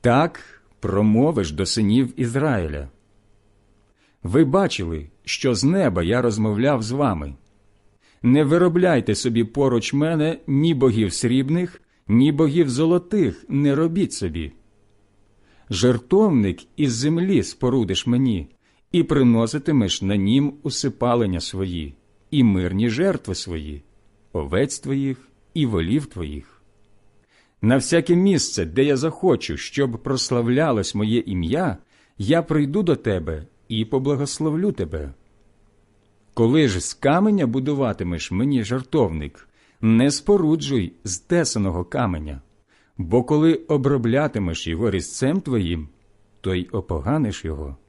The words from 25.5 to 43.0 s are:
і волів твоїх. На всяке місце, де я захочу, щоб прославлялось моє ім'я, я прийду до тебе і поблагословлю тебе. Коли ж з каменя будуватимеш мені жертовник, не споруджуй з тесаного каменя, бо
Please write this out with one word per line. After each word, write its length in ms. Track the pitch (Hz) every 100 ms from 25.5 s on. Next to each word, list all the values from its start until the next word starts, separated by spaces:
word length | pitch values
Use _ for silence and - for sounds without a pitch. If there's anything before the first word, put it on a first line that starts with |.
і 120 | 170 139
волів 400 | 101 82 135 139
твоїх. 560 | - 78 73 - _ _ _ _ _ _ _ _ _ _ _
На 140 | 107 131
всяке 400 | 131 170 165 175
місце, 480 | 196 180 - -
де 200 | 82 90
я 120 | 143 135
захочу, 600 | 156 156 185 135 - 73
щоб 460 | - - 135 113
прославлялось 920 | - 131 - 123 117 127 160 113 95
моє 240 | 101 107 117
ім'я, 580 | - 92 82 135 - 107 _ _ _ _
я 240 | 101 160
прийду 400 | 165 156 143 165
до 140 | 180 147
тебе 500 | - 95 80 78 78 _ _
і 160 | 110
поблагословлю 880 | 110 135 131 143 139 - 156 156 202
тебе. 420 | - 85 80 71 65 _ _ _ _ _ _ _ _ _ _ _
Коли 340 | - 113 147 143
ж 120 | 90
з 140 | -
каменя 520 | - 139 160 214 208 135
будуватимеш 840 | 123 131 143 131 98 90 85 -
мені 340 | 95 135 139
жертовник, 840 | 104 123 127 160 107 80 73 - - _ _ _
не 300 | 110 113 135
споруджуй 840 | 139 - 202 160 160 139 135 87 -
з 140 | 107 87
тесаного 640 | _ 175 160 113 98 87
каменя, 560 | 90 139 117 85 76 69 - _ _ _ _
бо 260 | _